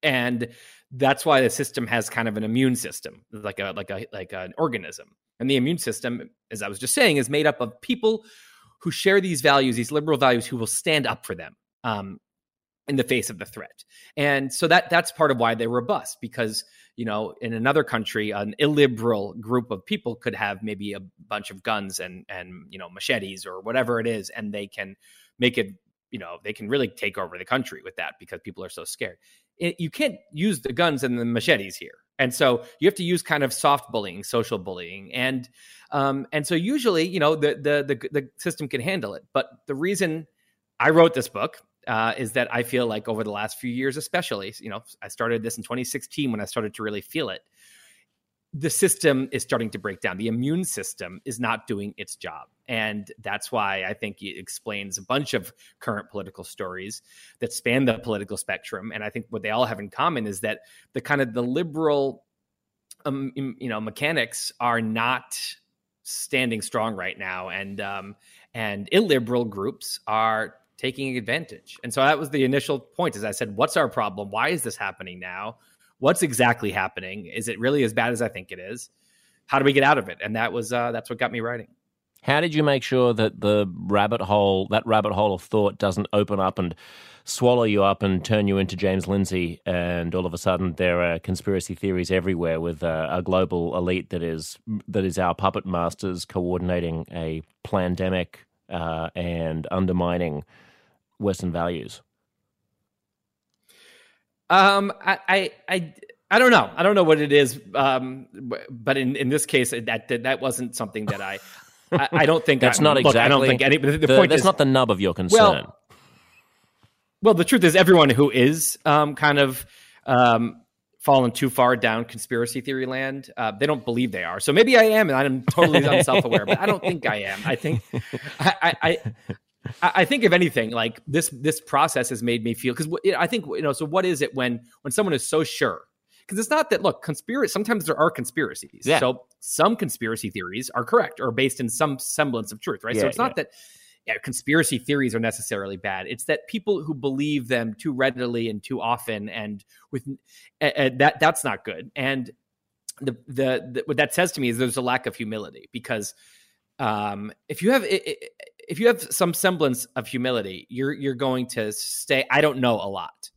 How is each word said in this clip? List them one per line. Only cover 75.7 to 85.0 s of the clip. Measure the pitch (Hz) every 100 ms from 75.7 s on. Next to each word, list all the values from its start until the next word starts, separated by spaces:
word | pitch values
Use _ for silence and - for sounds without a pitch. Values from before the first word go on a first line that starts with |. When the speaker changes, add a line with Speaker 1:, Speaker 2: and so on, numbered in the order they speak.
| _ _ _
Speaker 1:
What's | 135 180
exactly | 165 117 120 120 107
happening? | 95 95 - 92 101 87
Is | - 110
it | 101
really | 120 147
as | 120
bad | 110 113
as | 117
I | 117
think | - 92
it | 92
is? | 92 120 - _ _ _ _ _ _
How | 135
do | 139
we |
get | 139
out | 135 147
of | 95
it?" | 85
And | 104 110
that | 117
was, | 120 110
uh, | 120 120
that's | 117 -
what | 120
got | 120
me | 117
writing. | 117 120 - _ _ _ _ _
Speaker 2:
How | - 143
did | 170 151
you |
make | 151 139
sure | - 127 123
that | 113 110 -
the | 104 104 101 87
rabbit | 90 104 104 110
hole, | 95 104 101 95 95
that | 107 117
rabbit | 107